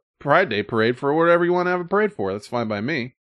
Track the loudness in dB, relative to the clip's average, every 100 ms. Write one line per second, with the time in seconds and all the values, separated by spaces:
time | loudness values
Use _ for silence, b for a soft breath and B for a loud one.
0 | _ _ 2 2 2 -2 -2 0 0 0
1 | 0 2 4 4 2 0 0 -2 -2 0
2 | 0 -2 -4 -6 -6 -6 -4 -4 -4 -6
3 | -8 -12 _ _